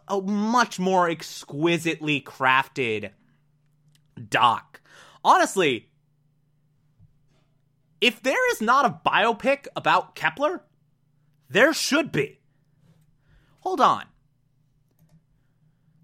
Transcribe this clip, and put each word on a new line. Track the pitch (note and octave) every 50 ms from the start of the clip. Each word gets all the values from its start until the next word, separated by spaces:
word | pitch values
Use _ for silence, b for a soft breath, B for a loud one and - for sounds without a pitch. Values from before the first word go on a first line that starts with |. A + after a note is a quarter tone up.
| _ -
a | G3 G3+
much | F#3+ F#3+ G#3 G3+ G#3 A3 A#3+ B3 A#3 A3+ - -
more | F#3 F#3+ F#3+ F3+ F3 E3+
exquisitely | E3 D#3+ - - - - - - C#3+ C#3+ D#3 E3+ E3+ D#3+ E3 E3 D#3 D#3 D#3 D3+ D3 C3+
crafted | - - - - C3+ C3 C3 C3 C3 - - C#3+ B2+ A2+ A2 G#2 G#2 F#2+ _ _ _ _ _ _ _ _ _ _ _ _ _ _ _ _ _ _ _ _ - - A#2 G#2
doc. | - A#2+ A#2 A#2+ A2 - - _ - - b b b b b b b b b
Honestly, | G3 D4 F#4 E4 - - F#3+ F3 C#3+ B2 G2+ - _ _ _ _ _ _ _ _ _ _ _ _ _ _ _ _ _ _ _ _ _ _ _ - _ _ _ _ _ _ _ _ _ _ _ _ _ _ _ _ _ _ -
if | G3+ A#3+ A#3 -
there | - C4 D#4 B4 B4+ B4
is | A#4 -
not | A3 A3 B3+ C#4 C#4
a | A3+ - - - C#3
biopic | C3 E3+ G3+ A#3 A3 G#3 - C4 C#4 C#4 - - -
about | - - D3+ E3 F#3+ - - -
Kepler, | - D3+ D#3+ D#3 - C#4+ D#4 F4+ - _ _ _ _ _ _ _ _ _ _ _ _ _ _ _ _ _ -
there | B2+ F#3+ B3+ D#4+ C#4+
should | - - - C4 D#4 D#4 -
be. | - D#3 B2 - - _ _ _ _ _ _ _ _ _ _ _ _ _ _ _ _ _ _ _ _ _ _ _ _ _
Hold | - F#4 F#4+ C4+
on. | B3 F#3 B2+ F#2+ - _ _ _ _ _ _ _ _ _ _ _ _ _ _ _ _ _ _ _ _ _ _ - _ _ _ _ _ _ _ _ _ _ _ _ _ _ _ _